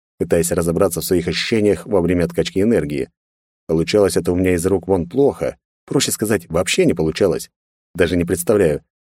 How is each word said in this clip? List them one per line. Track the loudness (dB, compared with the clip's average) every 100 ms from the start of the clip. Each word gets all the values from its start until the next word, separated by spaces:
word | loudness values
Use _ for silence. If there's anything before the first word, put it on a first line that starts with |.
| _ -8
пытаясь | 0 0 0
разобраться | 0 0 2 0 0
в | -2
своих | 0 0
ощущениях | -4 -2 0 2 0 0
во | 0
время | 2 0
откачки | -2 -2 -4 0
энергии. | 0 0 -2 -6 -8 _ _ _ _ _ -4
Получалось | -2 0 2 2 2
это | -2
у | 0
меня | 0
из | 0 0
рук | -2 0
вон | -2 -2
плохо, | 0 0 0 -6 -8 _ _ -4
проще | -2 -2
сказать, | -4 -2 -2 -2
вообще | -4 -2 0 2
не |
получалось. | 2 -2 0 0 0 -6 _ _ _ _
Даже | -2 0 0
не | 0
представляю, | -2 2 4 4 2 _ _